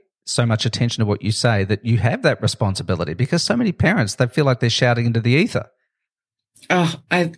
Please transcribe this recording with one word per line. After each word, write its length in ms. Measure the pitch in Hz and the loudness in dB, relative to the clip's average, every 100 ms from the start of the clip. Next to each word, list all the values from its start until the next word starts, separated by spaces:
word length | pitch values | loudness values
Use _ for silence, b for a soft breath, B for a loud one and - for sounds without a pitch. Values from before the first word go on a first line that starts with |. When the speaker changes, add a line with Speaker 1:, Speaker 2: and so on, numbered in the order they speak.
| _ _ - | _ _ -6
Speaker 1:
so 200 | - 117 | -2 0
much 200 | 107 113 | 0 -2
attention 360 | - 120 - | -2 -2 0
to 40 | 104 | -2
what 160 | 101 | 0
you 100 | 104 | -2
say 320 | - 120 104 | 0 0 0
that 220 | 95 104 113 | 0 -2 0
you 120 | 117 | 0
have 220 | 113 254 | 2 0
that 180 | 170 113 | -2 0
responsibility, 720 | 107 - 101 92 95 85 87 | -2 -2 -2 -2 -4 -4 -4
because 280 | 85 123 170 | -2 -2 0
so 140 | - 233 | 0 0
many 160 | 220 | 0
parents, 440 | - 156 208 104 - | 2 0 2 -2 0
they 120 | 123 | 0
feel 180 | - 139 | 2 0
like 140 | 123 | 2
they're 100 | 117 | 0
shouting 360 | - 123 117 117 | 2 2 2 0
into 160 | 113 | 0
the 100 | 113 | 2
ether. 380 | 139 226 - - _ _ _ _ _ _ _ _ - - | 2 2 -2 -8 _ _ _ _ _ _ _ _ -20 -2
Speaker 2:
Oh, 240 | 180 165 - - | 0 0 -2 -2
I 220 | 175 170 | 0 0